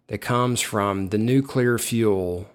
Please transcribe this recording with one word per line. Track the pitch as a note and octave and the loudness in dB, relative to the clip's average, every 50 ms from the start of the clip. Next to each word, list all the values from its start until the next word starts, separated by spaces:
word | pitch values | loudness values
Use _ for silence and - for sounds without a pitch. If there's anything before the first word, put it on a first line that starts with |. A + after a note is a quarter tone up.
| _ - | _ -10
that | G#2+ G#2 | -10 -8
comes | - - B2 A#2+ B2 B2 B2 A2 | -4 -2 0 0 0 0 0 -2
from | - - - G#2+ G2+ G2+ G2 G2 G2 F#2 | -4 -2 -2 -2 0 0 0 -2 -2 -2
the | G#2 G#2+ | 0 0
nuclear | A2 A#2+ C3 C#3 C3+ C#3 - C3 B2 B2 A#2+ A2 | 2 2 2 2 2 0 0 0 2 2 2 0
fuel | - - B2 A2+ A2+ G#2+ G2 F#2+ F#2 F2+ F2 F2 G2 - - | 0 -2 0 2 2 2 2 2 0 -2 -4 -6 -8 -12 -18